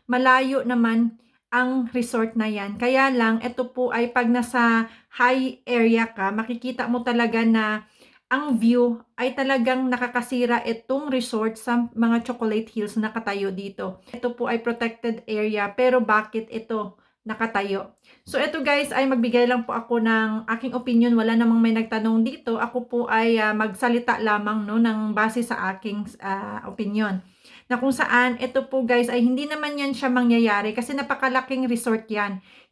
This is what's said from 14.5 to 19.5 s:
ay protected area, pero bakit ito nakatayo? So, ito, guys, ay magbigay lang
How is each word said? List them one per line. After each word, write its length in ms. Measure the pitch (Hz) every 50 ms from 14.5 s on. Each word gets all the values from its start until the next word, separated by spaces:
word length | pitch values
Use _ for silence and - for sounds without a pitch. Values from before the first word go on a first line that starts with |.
ay 100 | 233 226
protected 640 | - 240 233 - 233 226 226 - - 233 226 226 - -
area, 400 | 214 214 214 214 214 208 202 202
pero 300 | - 254 254 254 254 247
bakit 480 | 214 220 214 214 214 - - 220 220 -
ito 480 | - 220 - - 226 214 202 185 - _ _ _ _ _ -
nakatayo? 720 | 214 214 - 226 220 220 196 196 202 196 196 - - - _ _ _ _ _ _ -
So, 80 | -
ito, 240 | 254 294 311 311 311 262
guys, 240 | 294 285 285 277 -
ay 120 | - 262 269
magbigay 440 | 262 269 233 233 226 240 240 240
lang 160 | 240